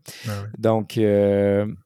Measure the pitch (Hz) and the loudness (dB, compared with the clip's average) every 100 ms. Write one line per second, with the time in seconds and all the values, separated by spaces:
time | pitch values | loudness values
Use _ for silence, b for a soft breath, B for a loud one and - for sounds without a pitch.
0 | B B 117 101 104 107 110 110 101 113 | B B -10 -8 -10 -4 0 0 -2 0
1 | 107 101 101 101 101 101 104 98 | 2 4 4 4 2 2 -2 -6